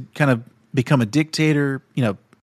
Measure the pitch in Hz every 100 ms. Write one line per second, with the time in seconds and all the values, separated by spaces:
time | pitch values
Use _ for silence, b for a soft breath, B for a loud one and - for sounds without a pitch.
0 | 127 - 147 120 120 _ _ 135 120 143
1 | 113 139 156 - 156 147 143 135 - -
2 | 120 95 _ _ _